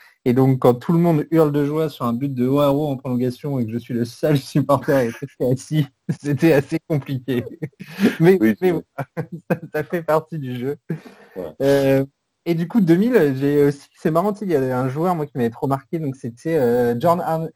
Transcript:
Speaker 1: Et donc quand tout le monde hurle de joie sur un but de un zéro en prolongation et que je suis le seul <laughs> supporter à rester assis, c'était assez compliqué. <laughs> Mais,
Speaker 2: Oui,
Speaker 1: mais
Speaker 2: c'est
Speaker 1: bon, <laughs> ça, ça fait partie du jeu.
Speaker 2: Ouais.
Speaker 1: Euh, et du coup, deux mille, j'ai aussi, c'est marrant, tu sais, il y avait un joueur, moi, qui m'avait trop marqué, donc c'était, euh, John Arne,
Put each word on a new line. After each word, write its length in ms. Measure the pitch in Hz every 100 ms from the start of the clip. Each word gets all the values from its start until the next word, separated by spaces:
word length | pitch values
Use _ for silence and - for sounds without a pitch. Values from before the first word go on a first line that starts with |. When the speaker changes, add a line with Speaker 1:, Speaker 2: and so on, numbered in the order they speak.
| - _ 127
Speaker 1:
Et 80 |
donc 240 | 123 131 131
quand 140 | 135
tout 180 | 120 -
le 60 | 170
monde 280 | 170 151 147
hurle 200 | 160 151
de 120 | 147
joie 240 | 143 156 156
sur 160 | -
un 80 | 123
but 220 | 117 143
de 100 | 127 127
un 140 | 143
zéro 240 | 143 139 151
en 80 | 131
prolongation 600 | 135 123 127 127 147 135
et 80 | 110
que 60 |
je 60 | 117
suis 160 | -
le 100 | 120
seul 320 | 120 - 156 147
<laughs> 0 |
supporter 540 | - 151 139 131 -
à 60 | 139
rester 520 | 117 - 139 - 131
assis, 360 | 131 - 156 139 _ - -
c'était 320 | 143 139 165
assez 260 | 143 139 160 -
compliqué. 560 | 151 - 135 131 120 120 - - -
<laughs> 400 | - 165 202 -
Mais, 120 | 165
Speaker 2:
Oui, 60 | 190
Speaker 1:
mais 160 | 220 208
Speaker 2:
c'est 120 | 185
Speaker 1:
bon, 100 | 160 - - 139 -
<laughs> 340 | - 170 -
ça, 60 | 170 156
ça 120 | 151
fait 180 | 147 175
partie 360 | 160 156 156 160
du 180 | 127 123
jeu. 180 | 127 147 - 156 - - - -
Speaker 2:
Ouais. 180 | 87 -
Speaker 1:
Euh, 420 | 139 139 135 135 135 _ _ _ 170
et 80 |
du 140 | 165 170
coup, 120 | 233
deux 160 | 165 170
mille, 380 | 233 240 147 131
j'ai 240 | 143 147
aussi, 240 | 143 143 - _
c'est 140 | 170
marrant, 220 | 160 202
tu 80 | 202
sais, 40 | 196
il 40 |
y 40 | 147
avait 160 | 131
un 160 | 127 131
joueur, 260 | 139 180
moi, 120 | 170 147
qui 100 | 143
m'avait 140 | 117
trop 160 | 117 139
marqué, 320 | 135 - 165
donc 180 | 147 131
c'était, 400 | 123 117 160 165
euh, 360 | 240 120 240 120
John 220 | 170 175
Arne, 300 | 160 160 160